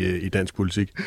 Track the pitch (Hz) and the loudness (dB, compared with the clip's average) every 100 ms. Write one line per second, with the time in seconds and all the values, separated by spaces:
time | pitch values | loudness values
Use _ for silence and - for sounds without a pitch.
0 | 92 90 92 98 95 - 92 104 98 - | 0 0 0 0 0 0 0 2 -2 -4